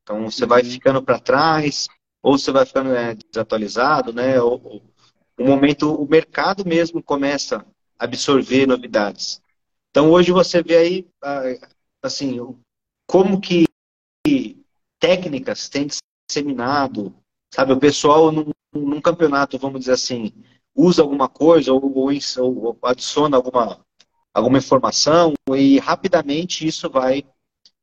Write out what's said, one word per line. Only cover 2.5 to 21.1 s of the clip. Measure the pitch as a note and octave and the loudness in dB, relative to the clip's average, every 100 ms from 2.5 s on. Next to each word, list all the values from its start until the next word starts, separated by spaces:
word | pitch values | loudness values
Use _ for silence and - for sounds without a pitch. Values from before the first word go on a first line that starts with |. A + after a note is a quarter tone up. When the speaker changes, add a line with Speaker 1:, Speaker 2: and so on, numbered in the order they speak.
Speaker 1:
vai | C3+ B2+ | 0 0
ficando, | C#3 C3 | -2 -2
é, | B2+ A#2 A2 | -2 -4 -8
desatualizado, | - A2+ A2 A2 G#2 G#2 C3 D3+ A#2 | -10 -8 -4 -4 -4 -2 0 0 -2
né? | A#2 B2+ C3 | -4 0 2
Ou, | A#2+ B2 | 2 -2
ou, | - G#2+ _ _ _ _ _ - | -8 -20 _ _ _ _ _ -4
o | B2+ | 0
momento, | C#3 C#3+ D3 D3+ D#3 | 2 2 0 -2 -2
o | C#3+ | 0
mercado | D#3+ E3 - D3+ G3 F#3 | 0 0 -4 -4 -4 -2
mesmo | E3 E3 E3 | -2 -2 -4
começa | - C#3 C#3 C#3+ - A2+ - _ _ - | -6 -4 -2 -4 -6 -10 -10 _ _ -10
a | |
absorver | B2 B2 - C#3 A2+ C3 B2+ | -8 -6 0 0 2 0 2
novidades. | B2 B2 A2 G2+ F#2 - - _ _ _ _ _ | 0 -2 -2 -2 -6 -12 -12 _ _ _ _ _
Então, | - D#3 | 2 6
hoje | F3 F3 | 6 4
você | F#3 E3+ F3 | 2 2 0
vê | E3 E3 | 2 2
aí, | E3+ F#3+ F#3 _ | 2 0 -8 _
ah, | C#3 C#3+ C3 B2+ - _ _ _ | -10 -6 -6 -8 -14 _ _ _
assim, | C3 - C#3 A#2+ | -10 -6 -6 -8
o, | A#2+ B2 _ _ _ _ - | -10 -16 _ _ _ _ 0
como | F3 G3 F#3+ | 2 4 0
que | - F3 D#3+ _ _ _ _ _ D3+ C3+ A2 - _ _ _ _ | 0 2 2 _ _ _ _ _ 0 0 -2 -14 _ _ _ _
técnicas | E3 F#3 F3+ C3+ C3 - - | 0 0 -2 -8 -8 -10 -8
têm | C#3 D3 - - _ - | -6 -6 -8 -16 _ -10
disseminado, | D3+ C#3+ B2 A#2+ C#3+ C3+ G#2+ G2 - _ _ _ | -8 -6 -4 -2 -2 -2 -6 -12 -14 _ _ _
sabe? | - C3+ | -2 0
O | C3 | 2
pessoal | D3 C#3+ D3 D3+ D#3+ | 2 2 4 6 4
num, | D#3 D3+ - _ | 2 -4 -10 _
num | D3 C#3+ D3 | -8 -6 -4
campeonato, | F#3+ A#3 D#3 C#3 C#3 C3 | -2 0 0 0 -2 -4
vamos | C#3 C3+ | -8 -8
dizer | B2+ | -2
assim, | B2+ - B2 G#2+ - _ _ _ - | -2 -2 -6 -8 -10 _ _ _ 2
usa | E3+ E3 | 4 4
alguma | D3 | 2